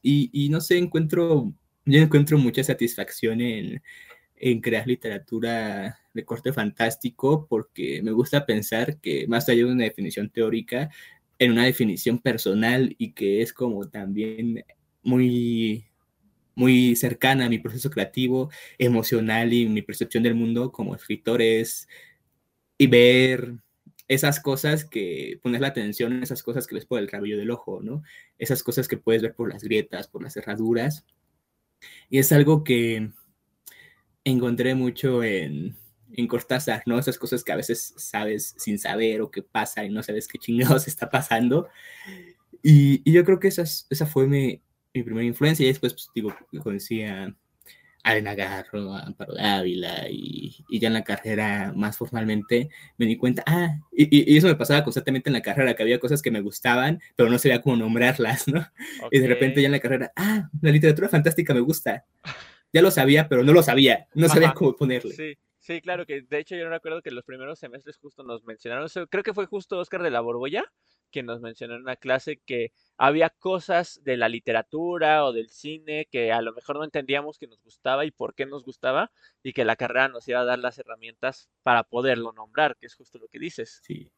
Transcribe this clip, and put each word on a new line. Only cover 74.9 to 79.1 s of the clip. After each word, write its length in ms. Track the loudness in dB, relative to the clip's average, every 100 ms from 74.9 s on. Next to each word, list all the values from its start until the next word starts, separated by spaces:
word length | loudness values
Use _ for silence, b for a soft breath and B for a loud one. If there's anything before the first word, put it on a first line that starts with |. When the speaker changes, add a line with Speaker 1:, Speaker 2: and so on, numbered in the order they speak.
| -2 2 2
Speaker 2:
o 80 | 0
del 180 | -4 -10
cine 560 | -16 -16 -16 -10 -10 -6
que 220 | -4 -2
a 80 | -2
lo 120 | -4
mejor 240 | -10 -10 -10
no 80 |
entendíamos 540 | -6 -8 -4 -6 -6 -16
que 80 | -20
nos 140 | _
gustaba 420 | _ _ -4 -2
y 60 | -4
por 240 | _ -12
qué 120 | -8 -10
nos 180 | -10
gustaba, 460 | -18 -8 -2 -2 -4